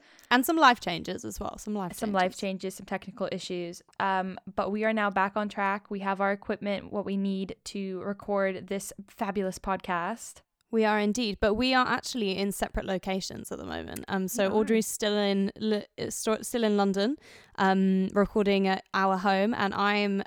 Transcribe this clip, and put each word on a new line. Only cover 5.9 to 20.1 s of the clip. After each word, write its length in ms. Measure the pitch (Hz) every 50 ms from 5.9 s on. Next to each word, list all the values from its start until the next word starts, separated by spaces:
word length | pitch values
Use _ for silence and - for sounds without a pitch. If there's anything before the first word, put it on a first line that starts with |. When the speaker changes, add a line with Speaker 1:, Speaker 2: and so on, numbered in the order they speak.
| 208 190
Speaker 2:
have 200 | 196 196 196 185
our 100 | 196 196
equipment, 600 | 202 196 - - 208 - 202 202 196 - - - -
what 120 | 208 185
we 120 | 190 196
need 380 | 196 196 196 190 190 190 185 - - _
to 340 | - - 202 196 190 185 180
record 680 | - 202 202 202 - 208 202 196 196 190 185 - 185
this 260 | 185 196 196 - - - - 196 -
fabulous 480 | - - 226 196 185 202 185 190 180
podcast. 840 | - - 202 190 180 - - 180 170 170 190 226 - - - - - _ _ _ _ _ _
Speaker 1:
We 140 | 233 220 220
are 160 | 208 214 208
indeed, 380 | 208 208 202 254 240 202 185 -
but 140 | 226 208 214
we 200 | 220 254 254 262
are 140 | 254 247
actually 480 | - 233 - - - - 247 214 190 185
in 140 | 185 202 202
separate 340 | 190 - 214 - - - -
locations 680 | - 190 180 - 196 190 196 - - - - - - -
at 40 |
the 60 | - -
moment. 380 | - 80 82 82 - - - - -
Um, 180 | 196 190 190
so 220 | 185 - 226 196 190
Speaker 2:
We 40 | 208
are. 40 | 214
Speaker 1:
Audrey's 260 | 220 214 226 220 220
still 320 | - - - 226 208 208
in 320 | 208 202 202 196 196 196 196 - -
L-, 200 | 214 214 214 208 - - _
uh, 120 | - - -
sto-, 320 | - - - 226 220 -
still 240 | - - - 240 226
in 100 | 214 208
London, 400 | 202 196 196 190 196 202 247 302 - - - - - - - -
um, 520 | - 196 190 190 190 190 190 190 190 190 - -
recording 540 | 202 196 - - 220 202 202 196 196 196
at 160 | 190 190 - - _ -
our 220 | 190 190 190 190
home, 360 | 180 190 202 196 190 202 220 247
and 200 | - 202 196 196
I'm, 500 | 196 202 202 208 208 208 202